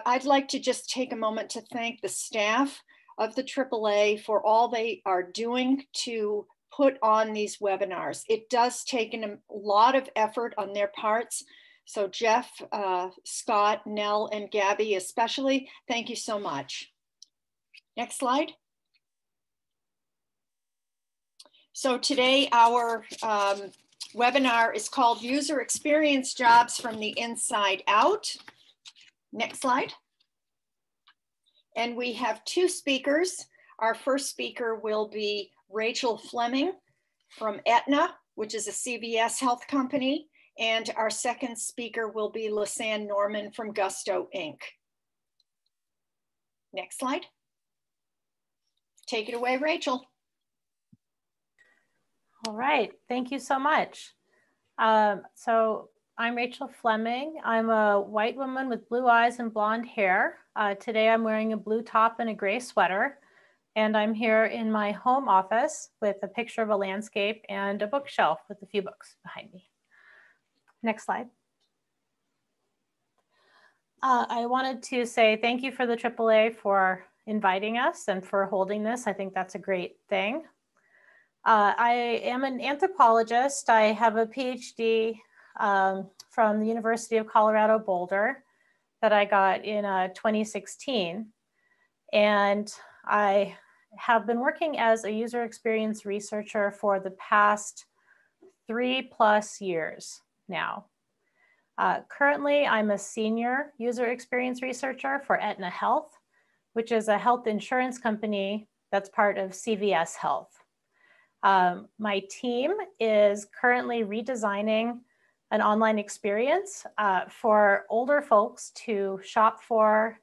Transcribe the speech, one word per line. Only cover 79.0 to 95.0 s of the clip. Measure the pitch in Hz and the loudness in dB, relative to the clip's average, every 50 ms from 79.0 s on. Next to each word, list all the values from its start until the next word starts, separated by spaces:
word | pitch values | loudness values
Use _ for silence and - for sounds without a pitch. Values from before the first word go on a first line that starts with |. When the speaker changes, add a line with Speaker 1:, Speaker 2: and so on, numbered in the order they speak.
| 247 214 | -4 -4
Speaker 2:
I | 190 | -4
think | 196 196 190 190 | -4 -6 -6 -6
that's | 185 185 185 - | -6 -6 -6 -8
a | 196 | -10
great | 175 - 190 180 175 - - _ _ - | -6 -4 -4 -2 -4 -6 -10 _ _ -4
thing. | 202 190 190 208 247 320 320 - _ _ _ _ _ _ _ _ _ _ _ _ _ _ _ _ _ _ - | -2 -2 -2 -2 -4 -6 -8 -12 _ _ _ _ _ _ _ _ _ _ _ _ _ _ _ _ _ _ 2
Uh, | - 226 214 202 202 - - | 4 4 6 6 4 4 4
I | 233 240 240 247 240 240 233 - - | 2 2 2 2 0 0 -2 -2 -2
am | - - 254 269 | -2 -4 -2 -2
an | 262 254 240 | -4 -4 -4
anthropologist. | 233 254 285 285 381 381 381 - 269 233 226 226 226 226 233 240 254 277 277 - - - | -4 -4 -2 0 -2 0 4 6 6 6 6 6 4 2 2 2 2 0 0 -2 2 4
I | 233 220 214 214 220 | 6 6 6 6 4
have | 208 233 226 208 220 | 4 2 2 2 2
a | 226 | 0
P | 220 220 269 | -2 -2 -4
H | 262 254 254 247 - - - | -4 -4 -4 -6 -10 -12 -8
D, | - 226 226 226 226 220 226 226 220 - _ _ _ - - - - | -4 0 0 2 2 0 0 -4 -8 -12 _ _ _ -20 -14 -8 -4
um, | 220 208 202 196 190 190 190 190 196 185 _ - - _ | 0 2 2 4 2 2 0 -2 -6 -10 _ -20 -20 _
from | _ - 226 214 208 214 | _ 2 2 2 2 2
the | 214 220 | 0 0
University | 226 233 214 226 226 233 226 - 233 220 | -2 -2 0 -2 -2 -2 -2 -2 -2 -2
of | 220 220 | 0 2
Colorado | - 226 214 214 214 214 214 214 220 220 | 4 4 6 6 6 4 4 4 4 2
Boulder | 214 202 190 175 180 180 196 196 208 240 269 269 _ _ _ _ _ _ _ _ _ _ _ _ | 2 0 -2 -2 -2 -2 -2 0 0 0 -2 -4 _ _ _ _ _ _ _ _ _ _ _ _
that | - 214 208 | 2 4 4
I | 208 202 | 4 4
got | 202 208 196 190 190 185 - - | 4 4 4 4 4 2 0 -2
in, | 202 214 208 208 | -4 -4 -2 -2
uh, | 202 190 185 185 185 185 | -2 0 0 -2 -2 -4
twenty | - - 226 214 214 220 | -4 -2 0 0 0 -2
sixteen. | 214 - 208 - - - - - - 269 226 185 170 170 208 226 214 _ _ _ _ _ _ _ _ _ _ _ _ _ _ _ - | -2 -6 -8 -10 -10 -16 -12 -6 -4 -2 -2 -2 -2 -4 -8 -10 -14 _ _ _ _ _ _ _ _ _ _ _ _ _ _ _ -2
And | - 214 208 208 208 202 202 202 202 208 214 208 - - - - - - - | 2 4 4 4 4 4 4 4 2 0 -2 -6 -10 -18 -20 -20 -20 -14 -6
I | - - 208 208 190 196 202 196 185 175 - - _ _ _ _ _ - 202 | -2 0 2 4 4 4 2 2 0 -4 -14 -20 _ _ _ _ _ -20 -6
have | - - 233 226 220 | 0 2 2 2 2
been | 208 233 233 | 0 -2 -2
working | 247 294 - - 349 311 285 - | 0 -2 -2 -2 -2 -2 -2 0
as | 233 226 226 226 | 2 2 2 2